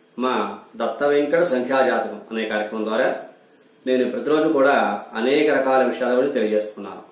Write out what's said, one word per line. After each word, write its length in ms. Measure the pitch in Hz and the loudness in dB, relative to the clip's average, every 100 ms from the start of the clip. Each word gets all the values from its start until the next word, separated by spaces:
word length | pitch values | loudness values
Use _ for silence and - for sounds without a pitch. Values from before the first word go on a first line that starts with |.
| _ - | _ -4
మా 100 | 127 113 101 104 - 113 | -2 -2 -4 -8 -16 -6
దత్త 240 | 117 - 143 | -6 -2 0
వెంకట 320 | 143 147 165 175 | 2 2 2 2
సంఖ్యాజాతకం 680 | 127 123 131 127 113 107 104 - | 0 0 2 2 0 -4 -8 -8
అనే 120 | 113 107 | -6 -2
కార్యక్రమం 320 | 107 107 110 107 | -2 -2 -4 -2
ద్వారా 180 | 113 131 - - - _ _ _ _ 127 | 0 0 -2 -10 -20 _ _ _ _ -2
నేను 180 | 127 123 | 0 0
ప్రతిరోజు 340 | - 143 156 160 139 | -2 0 2 2 4
కూడా 180 | 139 117 101 - - 113 | 4 4 2 -4 -8 -4
అనేక 280 | 127 151 151 131 | 0 2 2 2
రకాల 240 | 135 131 120 | 2 2 2
విషయాల 220 | 113 123 123 | 0 0 2
గురించి 180 | 143 127 | 0 0
తెలియజేస్తున్నాను. 680 | 107 107 - 104 98 98 - | 0 0 -2 -10 -14 -16 -20